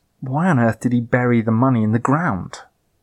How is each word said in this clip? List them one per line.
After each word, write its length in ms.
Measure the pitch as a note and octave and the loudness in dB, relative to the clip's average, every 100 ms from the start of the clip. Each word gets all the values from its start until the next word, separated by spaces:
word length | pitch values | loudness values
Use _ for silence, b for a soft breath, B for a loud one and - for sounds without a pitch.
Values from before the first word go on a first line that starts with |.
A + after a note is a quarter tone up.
| _ _ | _ _
why 280 | C3+ C3+ F#3 | -6 -2 2
on 100 | C#3+ | 2
earth 220 | A#2 A2 | 2 0
did 120 | C3 | 0
he 80 | A#2+ | -2
bury 420 | A#2 B2 B2 A#2+ | 0 0 2 2
the 100 | A2 | 2
money 300 | A2 C3 B2 | 0 2 2
in 100 | G#2+ | 0
the 60 | A2+ | 0
ground? 600 | - C#3+ F3 F#2+ - - - _ _ _ | 0 -2 -2 -6 -8 -16 -20 _ _ _